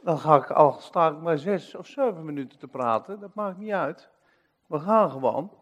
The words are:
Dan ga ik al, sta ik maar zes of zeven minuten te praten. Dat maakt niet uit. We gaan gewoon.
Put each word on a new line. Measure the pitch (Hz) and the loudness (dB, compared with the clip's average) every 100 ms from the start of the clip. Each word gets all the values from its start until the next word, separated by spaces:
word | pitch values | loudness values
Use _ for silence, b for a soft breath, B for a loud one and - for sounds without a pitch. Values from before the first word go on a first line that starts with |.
Dan | 175 147 | -4 -2
ga | 151 143 | 4 4
ik | - | 4
al, | - 147 | 4 4
sta | - - 180 160 | 4 -6 2 2
ik | 151 | 0
maar | 165 151 | -4 -2
zes | 165 190 - - | -2 -6 -6 -18
of | - | -14
zeven | - 254 170 160 | -4 -2 -4 -10
minuten | 143 127 - | -10 -10 -14
te | 135 | -14
praten. | 131 120 110 147 202 | -4 0 0 -2 -16
Dat | 202 | -14
maakt | 208 208 185 | -8 -8 -8
niet | 214 | -6
uit. | 196 156 175 _ _ _ _ _ _ - | -4 -4 -6 _ _ _ _ _ _ -8
We | 151 | -6
gaan | 175 220 180 | 2 2 2
gewoon. | 135 123 113 190 _ | 0 -2 -2 -6 _